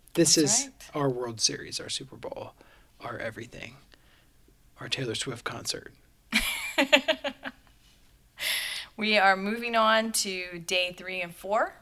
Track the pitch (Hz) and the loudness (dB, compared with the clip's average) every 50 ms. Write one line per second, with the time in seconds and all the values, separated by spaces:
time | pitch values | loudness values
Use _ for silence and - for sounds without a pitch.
0 | _ - - 170 165 147 - 160 151 135 - - 277 269 - - - - - 151 | _ -2 2 4 6 6 6 6 6 4 4 2 0 -2 -8 -18 -18 -10 -4 0
1 | 143 139 123 123 123 120 113 110 - - - - - - - - - - - - | 0 0 0 -2 -4 -6 -2 0 0 0 0 -4 -8 -10 -10 -10 -8 -8 -8 -8
2 | 139 135 - 117 - - - - 113 - - - - - - - _ _ _ - | -10 -12 -14 -14 -12 -10 -10 -10 -12 -12 -16 -20 -20 -20 -20 -20 _ _ _ -14
3 | - 123 117 - - 113 110 107 113 - - - - - 135 - - _ - - | -12 -10 -8 -8 -8 -8 -8 -10 -14 -14 -14 -14 -14 -16 -16 -20 -20 _ -20 -20
4 | _ _ _ _ _ _ _ _ _ _ _ _ _ _ _ - 123 113 - - | _ _ _ _ _ _ _ _ _ _ _ _ _ _ _ -14 -8 -6 -6 -4
5 | 135 117 110 - - - 123 110 - - - - - - - - - - - _ | -4 -4 -4 -4 -6 -6 -8 -8 -8 -10 -10 -6 -6 -6 -6 -8 -10 -16 -20 _
6 | _ _ _ _ _ _ - - - - - - - - - - 277 269 302 277 | _ _ _ _ _ _ -2 -2 0 -2 -4 -6 -8 -2 0 0 6 6 6 6
7 | - - 294 - - 277 - - - 269 - - _ - - _ _ - _ _ | 6 2 -2 -2 -4 -8 -8 -8 -12 -14 -14 -16 _ -20 -20 _ _ -20 _ _
8 | _ _ - _ _ _ _ - - - - - - - - - - - - - | _ _ -20 _ _ _ _ -6 -4 -2 -2 -2 -4 -6 -8 -8 -10 -12 -8 -4
9 | 214 214 214 202 190 196 190 190 190 202 226 233 240 240 233 226 220 220 220 220 | 0 4 6 6 8 6 6 4 2 -2 -2 -2 -2 0 2 4 6 6 6 4
10 | 220 226 220 - - 202 185 185 180 180 180 170 165 - 190 180 180 180 180 - | 4 2 0 -2 -2 -2 -4 -4 -6 -8 -10 -10 -4 0 0 0 0 0 -4 -8
11 | 180 185 185 185 175 170 170 - - 190 208 233 302 381 - - | -10 -8 -6 -6 -6 -8 -10 -10 -4 0 2 2 2 0 -4 -10